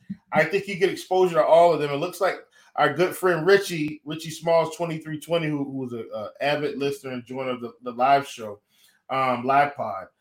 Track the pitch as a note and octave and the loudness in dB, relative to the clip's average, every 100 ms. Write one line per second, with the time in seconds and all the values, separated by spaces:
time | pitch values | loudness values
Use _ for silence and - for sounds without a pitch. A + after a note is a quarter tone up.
0 | - - _ D3+ D#3+ G3 - F3 F3+ - | -16 -16 _ 2 2 0 -4 0 0 -2
1 | - F#3 F#3 D#3+ C3+ E3 F3 D#3 D3 C#3+ | 0 2 4 4 6 8 8 6 0 -2
2 | F3 F3 F#3 - - _ _ - D3 C3+ | -4 -2 -2 -2 -10 _ _ 0 2 2
3 | F3+ - F3+ E3 D#3+ G3 - E3+ D3+ D3+ | 0 0 0 2 6 6 4 -4 -6 -6
4 | C#3 D#3+ E3 - E3 E3 D#3+ - E3+ D#3 | -10 -10 -10 -6 0 2 2 -2 -6 -6
5 | D#3 D3+ D#3 E3 D#3 D3 C3+ C3+ B2+ A#2 | -8 -10 -2 -2 0 -4 -4 -8 -8 -8
6 | G#2 A2 G2 - C#3 C#3+ D3 B2 C#3 C#3 | -10 -10 -10 -4 -2 -2 -4 -4 -4 -6
7 | C3+ B2+ A#2+ B2+ C3 A#2+ A#2 - B2 A#2+ | -10 -12 -10 -8 -6 -6 -8 -12 -10 0
8 | C3 C#3 C#3 - G#2+ G2+ _ _ _ _ | 4 4 2 -10 -12 -14 _ _ _ _
9 | - C3+ C3 B2 B2 C#3 C#3+ - A2 G2 | -6 -2 0 0 2 2 2 0 -8 -8
10 | F2+ _ | -12 _